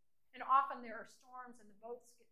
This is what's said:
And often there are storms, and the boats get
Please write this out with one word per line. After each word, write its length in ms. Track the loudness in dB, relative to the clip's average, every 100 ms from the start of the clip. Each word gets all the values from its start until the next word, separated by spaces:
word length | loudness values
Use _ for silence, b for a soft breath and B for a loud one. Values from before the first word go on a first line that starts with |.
| _ _ _
And 80 | -4
often 400 | 6 6 6 0
there 160 | -8 -10
are 80 | -12
storms, 560 | -18 -16 -14 -12 -14
and 60 | -20
the 80 | -14
boats 260 | -10 -10 -12 -20
get 80 | -20